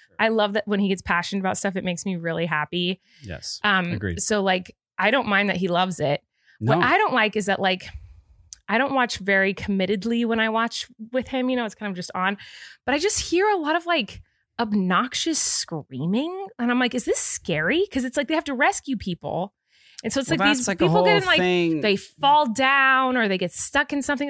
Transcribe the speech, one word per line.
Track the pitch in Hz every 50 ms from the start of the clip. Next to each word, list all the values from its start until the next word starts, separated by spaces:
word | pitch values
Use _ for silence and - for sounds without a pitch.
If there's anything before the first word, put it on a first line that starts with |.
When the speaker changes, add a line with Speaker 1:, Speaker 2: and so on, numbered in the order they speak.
| _ _
Speaker 1:
Sure. | _ -
Speaker 2:
I | 220 226
love | 226 220 208 208 202
that | 220 - -
when | 208 196
he | 208 190
gets | 196 185
passionate | - - 185 170 170 - - 202
about | 190 185 - -
stuff, | - 196 180
it | 190 -
makes | 185 175 165 -
me | 202 185
really | 170 165 170 165 170 165 170
happy. | 160 151 151 - - 180 175 175 190 - _ _ _ _ 143
Speaker 1:
Yes. | 101 82 - - - - - -
Speaker 2:
Um, | 208 196 190 180 170
Speaker 1:
Agreed. | 175 - 101 95 85 -
Speaker 2:
so, | - - 220 208
like, | 196 196 185 185 180 - - _ _ _ _ -
I | 185 208
don't | 226 277 233 220
mind | 202 196 202 202
that | 185 175
he | 185 180
loves | 175 170 185 190 175 156
it. | 147 139 143 - - _ _ _ _ _ _ _
What | 110 113 139 175
Speaker 1:
No. | -
Speaker 2:
I | 247 320 392
don't | 427 381 269
like | 247 214 214 202
is | 214 185
that, | 185 196 -
like, | 196 190 185 185 - - - - - - - - _ _ - _ _ _ - - _ -
I | 202 226
don't | 262 285 277
watch | 262 247 233 - -
very | 190 196 196 190 190 196 196
committedly | - - - 202 190 190 185 208 208 180 233 233 233 240
when | 220 226 226
I | 220 220
watch | 220 226 226 233 - - - - - _ 220 226
with | 247 254 247 -
him. | - 262 254 254
You | 262
know, | 247 233
it's | 214 -
kind | - 214 208
of | 190
just | 175 170 - -
on. | 185 180 190 202 202 - - - - - - - _ _
But | - 262
I | 294
just | 311 415 440 - - -
hear | - 349 392 427
a | 415 370
lot | 302 285 320
of, | 349 339
like, | 339 349 311 226 - - - - _ _ _ _ _ _ -
obnoxious | 233 220 208 214 185 180 185 180 226 254 - - - 339 320 -
screaming. | - - - - - - 170 156 131 - 135 123 143 170 196 240 294 339 370 381 392 381 - -
And | 240 240
I'm | 247 254
like, | 254 240 247
"Is | 254 226
this | 311 453 -
scary?" | - - - - - - 170 151 156 175 262 339 403 403
'Cause | - 269 240
it's | 262 - 302
like | 285 -
they | 311
have | 311 -
to | 285 277
rescue | 233 285 349 415 - - - 269 202
people. | - 190 175 - - 147 - 160 180 202 - _ _ _ _ _ _ _ - - -
And | 226
so | - 277
it's | 269 262
Speaker 1:
Well, | 330 285
Speaker 2:
like | 294 294
these | 302 254
Speaker 1:
that's, | 247 -
like, | 196 170
a | -
Speaker 2:
people | 156 160 180 180
get | 190
Speaker 1:
whole | 208 208
Speaker 2:
in, | -
like, | 180 170 -
Speaker 1:
thing. | 180 180 180 180 175 165 160 151
Speaker 2:
they | 139 214 196
fall | 196 - - - - - 277 294 302 302 247
down | 208 269 262 269 277 277 269 262 269 262 262 254 254 247
or | 226 202
they | 190 185
get | - 262 -
stuck | - - - - 277 294 294 294
in | 285
something. | 254 - 294 254 285